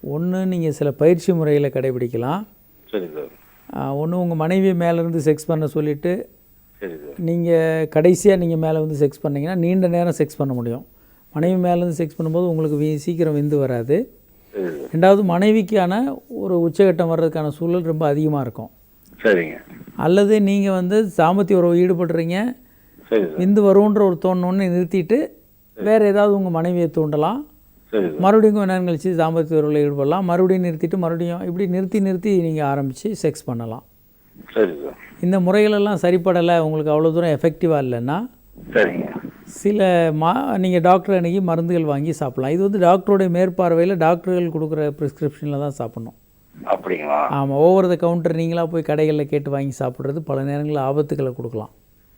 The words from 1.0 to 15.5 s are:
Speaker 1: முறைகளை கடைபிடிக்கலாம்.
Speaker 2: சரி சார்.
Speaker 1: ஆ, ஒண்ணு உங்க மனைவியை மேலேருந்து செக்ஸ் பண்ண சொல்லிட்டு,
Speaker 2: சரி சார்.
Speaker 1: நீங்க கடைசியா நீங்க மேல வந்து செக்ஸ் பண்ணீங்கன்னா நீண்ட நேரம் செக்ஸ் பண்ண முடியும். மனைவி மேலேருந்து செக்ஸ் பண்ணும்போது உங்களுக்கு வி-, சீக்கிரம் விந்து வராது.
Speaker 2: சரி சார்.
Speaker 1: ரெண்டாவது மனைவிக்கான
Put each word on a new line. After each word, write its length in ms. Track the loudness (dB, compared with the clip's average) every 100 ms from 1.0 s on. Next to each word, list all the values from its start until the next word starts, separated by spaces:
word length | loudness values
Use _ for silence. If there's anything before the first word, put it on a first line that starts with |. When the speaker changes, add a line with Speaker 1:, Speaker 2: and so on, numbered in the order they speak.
| 4 4 2
Speaker 1:
முறைகளை 380 | 0 2 2 2
கடைபிடிக்கலாம். 760 | -2 -2 -2 -4 -4 -4 -4 -8 _ _ _ _
Speaker 2:
சரி 200 | -8 -6
சார். 140 | -10 -14 -16 _ _ _
Speaker 1:
ஆ, 220 | -8 -6 -4
ஒண்ணு 160 | -4
உங்க 220 | -2 -2
மனைவியை 400 | -2 0 2 2
மேலேருந்து 440 | 2 0 0 0 0
செக்ஸ் 220 | 0 0 0
பண்ண 200 | -2 -2
சொல்லிட்டு, 640 | -2 -4 -2 -4 -4 -8 _ _ _ _ _
Speaker 2:
சரி 120 | -12
சார். 260 | -12 -16 -8
Speaker 1:
நீங்க 320 | -4 -2 2 2 2 -2 0
கடைசியா 460 | 2 4 4 4 2
நீங்க 200 | 0 -2
மேல 240 | 0 -2
வந்து 260 | -2 0 -2
செக்ஸ் 160 | 0
பண்ணீங்கன்னா 380 | -6 -4 -4 -2
நீண்ட 280 | 0 2 2
நேரம் 260 | 0 0 0
செக்ஸ் 200 | -4 -2
பண்ண 140 | -4
முடியும். 340 | -4 -6 -8 -10 _ _ _ _
மனைவி 340 | -4 0 0 0
மேலேருந்து 300 | 0 -2 -4
செக்ஸ் 200 | -6 -4
பண்ணும்போது 300 | -4 -2 -2
உங்களுக்கு 300 | -2 -2 0
வி-, 160 | -2
சீக்கிரம் 420 | -2 -4 -2 0 0
விந்து 220 | 0 0
வராது. 520 | 0 -2 0 -2 -2 _ _ _ _
Speaker 2:
சரி 140 | -8 -8
சார். 220 | -8 -6
Speaker 1:
ரெண்டாவது 300 | 2 4 4
மனைவிக்கான 920 | 4 2 2